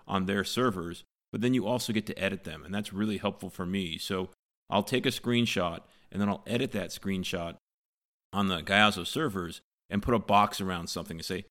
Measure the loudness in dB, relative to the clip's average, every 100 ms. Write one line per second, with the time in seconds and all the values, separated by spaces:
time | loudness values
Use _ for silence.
0 | -4 -2 2 2 0 2 2 0 -6 -10
1 | -16 _ _ -2 2 2 2 -2 0 -2
2 | -2 -2 -2 -2 -8 -12 -6 -6 -4 -2
3 | -2 0 -2 -4 -10 -6 -2 0 -2 -4
4 | -4 -2 -4 -8 _ _ _ 0 2 2
5 | 2 0 2 2 4 2 0 -4 -12 _
6 | _ 0 0 0 -2 -2 -2 -2 -6 -6
7 | -4 -2 -2 -4 -6 -10 _ _ _ _
8 | _ _ _ 0 2 0 2 6 6 4
9 | -4 -2 -2 -2 -6 -8 _ _ _ -2
10 | 2 0 6 6 6 2 -4 -4 -4 -8
11 | -8 -10 -6 -6 -8